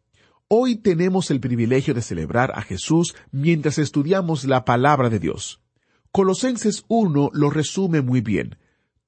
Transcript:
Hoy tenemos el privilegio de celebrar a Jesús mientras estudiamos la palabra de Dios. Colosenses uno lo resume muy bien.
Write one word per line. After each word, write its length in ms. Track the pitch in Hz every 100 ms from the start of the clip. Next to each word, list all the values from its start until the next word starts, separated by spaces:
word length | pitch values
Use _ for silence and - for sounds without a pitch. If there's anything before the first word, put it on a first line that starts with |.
| _ _ _ _ _
Hoy 260 | 220 254 226
tenemos 540 | 202 165 180 185 -
el 80 | 139
privilegio 560 | 117 120 113 131 147
de 80 | 120
celebrar 480 | - 85 76 110 131 -
a 60 |
Jesús 520 | - 92 - 160 170 - -
mientras 480 | 135 151 165 147 139
estudiamos 680 | 143 151 143 196 170 151
la 200 | 135 127
palabra 460 | 131 120 139 143 123
de 100 | 107
Dios. 400 | 78 - - - _ _ _ _ _
Colosenses 720 | - 190 190 262 240 214 202 -
uno 420 | 226 202 143 143
lo 180 | 147 147
resume 520 | 156 147 - 190 160
muy 180 | 127 127
bien. 360 | 110 90 58 - _ _ _ _